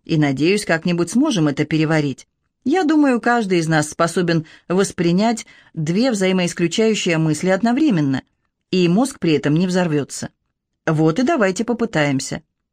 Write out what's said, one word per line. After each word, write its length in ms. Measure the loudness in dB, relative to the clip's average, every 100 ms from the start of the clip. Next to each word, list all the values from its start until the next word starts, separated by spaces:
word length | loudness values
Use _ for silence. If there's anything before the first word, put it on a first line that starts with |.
и, 140 | -4 0
надеюсь, 480 | 0 2 0 0 0
как-нибудь 420 | -2 -2 -2 0
сможем 360 | 0 0 0 0
это 160 | 0
переварить. 640 | -2 0 0 0 -2 -6 -14 _ _ _
Я 220 | -2 0
думаю, 340 | 2 2 2 2
каждый 420 | 0 0 0 0
из 80 | 0
нас 200 | 0 -2
способен 560 | -2 -2 0 0 0 -2 -12 -4
воспринять 760 | -2 -2 0 0 2 0 -2 -8 -20 _
две 380 | -8 -2 0 0
взаимоисключающие 1080 | 0 0 0 -2 -2 -2 2 0 0 0 0
мысли 320 | 0 0 0
одновременно, 720 | 0 0 2 2 2 0 -2 -6 _ _ _ -4
и 160 | 0 2
мозг 320 | 2 0 -2
при 120 | 0
этом 220 | 0 2
не 120 | 0 2
взорвётся. 600 | 0 0 -2 -4 -10 -14 _ _ _ _ _
Вот 340 | -2 2 2 2
и 40 |
давайте 420 | 0 2 0 -2
попытаемся. 800 | -4 -4 -2 -2 -2 -2 -4 -12 _ _ _